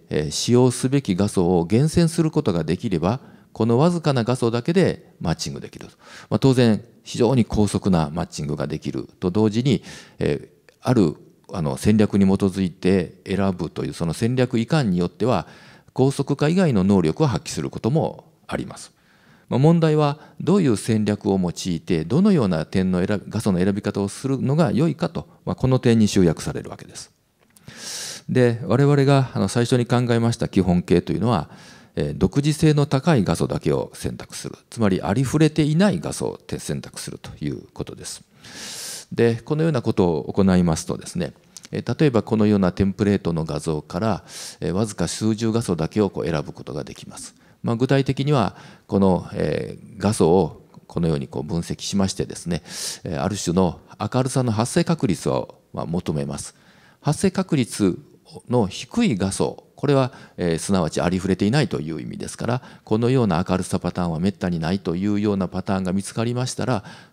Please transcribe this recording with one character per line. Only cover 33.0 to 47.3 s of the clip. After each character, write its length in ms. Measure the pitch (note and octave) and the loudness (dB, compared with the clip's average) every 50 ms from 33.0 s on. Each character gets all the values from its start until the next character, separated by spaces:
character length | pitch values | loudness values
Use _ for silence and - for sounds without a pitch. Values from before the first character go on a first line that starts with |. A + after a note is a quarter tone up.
| - F3+ D#3+ | 2 4 4
い 80 | A#2+ F#2 | 4 4
画 120 | E2+ E2 | 2 0
素 120 | - D2+ | 0 0
だ 120 | - D2 D#2+ | -2 -2 -2
け 140 | - D#2+ C#2+ | 0 0 0
を 160 | C2 - - - | 0 -2 -6 -8
選 220 | - - C#2 B1 | -8 -8 -8 -8
択 200 | - - - - | -8 -12 -16 -14
す 100 | - - | -12 -12
る。 80 | - - - _ _ | -12 -14 -16 _ _
つ 100 | - A#2 | -4 -2
ま 80 | A2+ G2 | 0 0
り、 120 | F#2 F2 | 0 0
あ 100 | - D2+ | 0 -2
り 120 | G2 C3 C#3 | 0 0 0
ふ 160 | B2 - D3+ | 0 2 2
れ 100 | D#3+ D3+ | 2 2
て 140 | D#3 - D#3 | 2 0 0
い 120 | E3 D#3 | 2 2
な 140 | E3 G3+ G#3 | 2 2 2
い 100 | - D#3+ | 0 -2
画 140 | - - - | -4 -8 -6
素 120 | - - | -4 -4
を 120 | G#1 G1+ - _ - - C#2 | -6 -6 -8 _ -10 -10 -8
選 200 | - - D#2 C2+ | -6 -6 -6 -6
択 220 | - - - - | -8 -10 -14 -14
す 80 | - - | -12 -12
る 80 | - | -14
と 140 | - - - - - D2+ | -14 -14 -18 -12 -8 -8
い 60 | D2 | -6
う 140 | C2+ - - - _ | -6 -8 -12 -14 _
こ 120 | - - | -12 -10
と 100 | - - | -10 -12
で 100 | - - | -14 -14
す。 180 | - - - - _ _ _ - - - - - - - - - - - - - - | -14 -14 -16 -18 _ _ _ -20 -20 -18 -16 -14 -14 -14 -14 -14 -14 -14 -14 -14 -6
で、 260 | - - A#2 A#2 A#2 | 0 2 2 2 2
こ 180 | A#2 - - D#3 | 0 -4 -4 -2
の 80 | D3+ D#3+ | 0 0
よ 60 | E3 | 0
う 20 | |
な 100 | D3+ A#2+ | 0 0
こ 100 | - A2+ G#2+ | 0 0 2
と 240 | - F#2+ F2 E2 D2 | 2 2 2 2 0
を 120 | - E2+ | -4 -2
行 120 | - - F#2+ F#2+ F#2 | 0 2 4 6 6
い 60 | F2+ | 4
ま 140 | F2+ E2+ D#2+ | 4 2 0
す 100 | D#2 - | 0 -2
と 100 | - B1+ | -6 -8
で 120 | - - | -8 -8
す 80 | - - | -10 -6
ね、 180 | F2 E2 C2 - _ _ _ _ - - - | -6 -6 -6 -8 _ _ _ _ -20 -14 -8
え 100 | - G2+ | -8 -6
ー、 180 | G#2 - A#2+ - | -4 -4 -2 0
例 80 | D#3+ | 2
え 20 | D3 | 2
ば 100 | A#2 G#2+ | 2 0
こ 160 | - - A#2 | 0 0 0
の 80 | A2 G#2+ | 2 4
よ 120 | G#2 G#2+ | 4 4
う 20 | G2 | 4
な 120 | F#2+ F2+ | 4 2
テ 120 | F2+ - G2 | 2 0 0
ン 100 | G2 F#2 | -2 0
プ 120 | - G#2+ | 0 2
レ 100 | G2+ G2+ | 2 2
ー 20 | |
ト 160 | F2+ - E2+ E2 | 2 0 -2 -2
の 100 | D#2+ D#2+ | -2 -4
画 160 | D#2 C#2+ D2+ | -4 -6 -4
像 220 | - E2 D#2 D2+ | -4 -4 -4 -4
か 180 | - - - F2 | -6 -6 -6 -2
ら、 240 | G#2+ A2+ F#2+ D2+ - - - - - - - - | -2 -2 -2 -4 -6 -12 -16 -16 -16 -16 -12 -8
え 100 | - E2+ | -6 -4
ー、 20 | |
わ 140 | E2+ F#2+ A2+ | -2 -2 -2
ず 100 | G#2+ G#2 | -4 -2
か 120 | - F2 | -4 -4
数 260 | E2 - - G#2+ A2 A2 | -4 -4 -2 -2 -2 -2
十 180 | G#2+ A#2 A2 | 0 -2 -2
画 120 | G#2+ A#2 A#2 | 0 -2 -2
素 120 | - F2+ | -2 -2
だ 120 | D#2+ D#2+ | -2 -2
け 120 | D#2+ - G#2+ | -2 0 0
を 120 | G#2 F#2 | 0 0
こ 100 | - - | 0 -4
う 80 | A1+ F2 | -4 -2
選 140 | D#2+ D2+ D2 | -2 -4 -4
ぶ 100 | - - | -8 -12
こ 100 | - - | -16 -14
と 100 | - C2 | -10 -10
が 100 | D2 C#2 | -10 -10
で 100 | - C#2+ | -10 -14
き 140 | - - | -16 -18
ま 100 | - - | -18 -16
す。 160 | - - - | -16 -18 -18